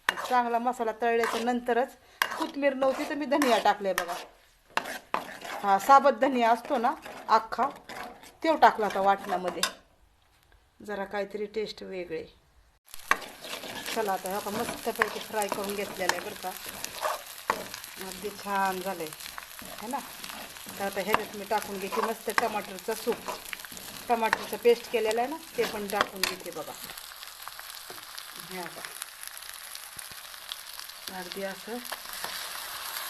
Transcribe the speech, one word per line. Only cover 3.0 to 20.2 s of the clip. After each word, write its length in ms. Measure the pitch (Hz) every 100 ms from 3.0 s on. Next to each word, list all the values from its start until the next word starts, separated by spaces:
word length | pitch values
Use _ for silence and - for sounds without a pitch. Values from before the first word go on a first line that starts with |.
| 294
तर 60 | 285
मी 100 | 294
धनिया 340 | 285 262 226
टाकले 340 | 208 202 196
बघा. 220 | 185 170 175 - - _ _ _ - - - - - - - - -
हा 160 | 202 196
साबत 320 | 226 277 277
धनिया 400 | 220 262 254 226
असतो 260 | 233 - 269
ना 160 | 240 320 - - -
अख्खा, 420 | 220 220 - 277 - - - - - - -
तो 120 | 320 302
टाकला 300 | 226 214 202
होता 160 | 196
वाटणामध्ये, 600 | 196 196 202 180 180 170 - - _ _ _ _ _ _ _ _ _ _ 208
जरा 200 | 202 190
काहीतरी 400 | 202 196 208 208
टेस्ट 380 | 220 208 -
वेगळे. 400 | 196 190 175 160 - - _ _ _ _ _ - - - - - - - - - - 226
चला 180 | 208
आता 200 | 190 185
हा 160 | 202 202
मस्तपैकी 680 | 214 240 - 240 214 - 214
फ्राय 280 | - 220 196
करून 280 | - 196 202
घेतलेला 400 | 190 - 180 175
आहे 100 | 202
बरं 100 | 196
का, 140 | 185 185 - - - - - - - - - - - - - - 190
अगदी 220 | 185 202
छान 500 | 196 202 196 196 190
झालं 240 | 185 175
आहे, 80 | 156 - - - - - - -
है 60 | 214
ना. 120 | 262 - -